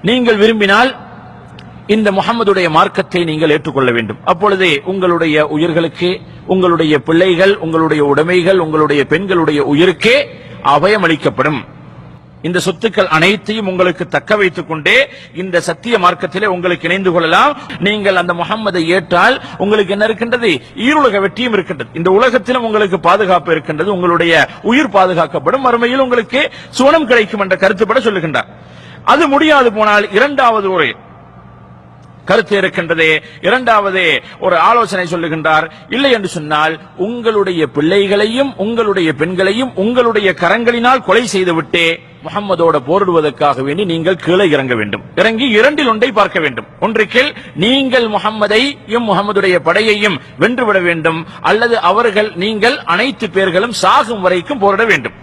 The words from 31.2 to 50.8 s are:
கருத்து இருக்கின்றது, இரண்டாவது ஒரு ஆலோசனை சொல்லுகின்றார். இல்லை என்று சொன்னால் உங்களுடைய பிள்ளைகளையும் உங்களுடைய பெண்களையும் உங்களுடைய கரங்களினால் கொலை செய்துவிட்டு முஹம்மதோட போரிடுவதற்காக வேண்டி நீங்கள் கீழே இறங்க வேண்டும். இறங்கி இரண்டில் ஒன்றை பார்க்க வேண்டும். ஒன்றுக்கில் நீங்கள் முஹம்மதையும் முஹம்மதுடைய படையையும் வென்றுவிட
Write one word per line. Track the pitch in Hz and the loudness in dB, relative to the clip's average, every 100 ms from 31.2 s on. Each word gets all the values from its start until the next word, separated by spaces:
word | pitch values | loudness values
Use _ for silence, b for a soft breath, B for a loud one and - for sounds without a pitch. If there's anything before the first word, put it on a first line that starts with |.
| - - - - - - - - - - | -20 -20 -20 -20 -20 -20 -20 -20 -20 -18
கருத்து | - 214 - 202 | 0 0 2 -2
இருக்கின்றது, | 185 - 165 165 160 156 B B | 0 -4 -4 0 2 0 B B
இரண்டாவது | 175 254 240 220 196 185 170 135 B B | -2 0 2 2 2 0 0 -2 B B
ஒரு | 185 170 | 0 2
ஆலோசனை | 180 233 208 190 175 | 4 2 0 -4 -4
சொல்லுகின்றார். | 175 165 160 156 156 160 B B | -6 -4 -4 0 0 0 B B
இல்லை | 233 277 | -2 2
என்று | 233 190 | 2 -2
சொன்னால் | 170 151 151 156 156 - - | -8 -4 0 0 -2 -12 -6
உங்களுடைய | 196 240 226 214 190 175 143 | -6 -2 -2 0 0 0 -2
பிள்ளைகளையும் | 143 156 196 196 202 208 240 277 - | 0 2 2 2 0 0 0 -2 -2
உங்களுடைய | 202 233 220 190 160 | -4 -2 0 0 -2
பெண்களையும் | 139 160 180 190 220 262 | -2 -4 0 0 0 -4
உங்களுடைய | - 208 247 240 214 196 170 | -2 0 0 0 0 -2 0
கரங்களினால் | 175 220 233 240 240 262 | 0 0 0 0 2 0
கொலை | - 208 233 | 2 0 0
செய்துவிட்டு | 196 180 165 156 175 165 165 - - | -2 0 -2 -2 0 0 -2 -10 -18
முஹம்மதோட | 156 185 202 175 165 151 127 | -10 -8 -4 0 2 2 0
போரிடுவதற்காக | 185 196 165 151 - 147 127 | 0 2 2 0 0 0 0
வேண்டி | 139 160 | -4 -2
நீங்கள் | 196 165 165 185 | -2 -2 -2 -2
கீழே | - 180 190 | 0 2 2
இறங்க | 147 131 | 0 0
வேண்டும். | 117 104 104 - - | -4 -4 -6 -6 0
இறங்கி | 214 226 269 | 0 0 0
இரண்டில் | 214 262 302 269 | 2 2 2 0
ஒன்றை | 214 254 | 0 0
பார்க்க | 214 190 185 | 0 0 0
வேண்டும். | 151 113 110 - | -4 -6 -12 -6
ஒன்றுக்கில் | 196 226 214 240 294 B B | -2 0 0 0 0 B B
நீங்கள் | 139 208 269 269 247 226 | -4 0 0 2 0 0
முஹம்மதையும் | 208 208 214 208 214 277 277 - 226 226 | -2 -4 -2 0 0 0 -6 -4 -2 0
முஹம்மதுடைய | 175 202 202 190 175 | 0 0 0 2 2
படையையும் | 160 185 220 208 208 151 B - | 2 0 2 2 0 -2 B -2
வென்றுவிட | 190 247 233 190 | -2 0 0 2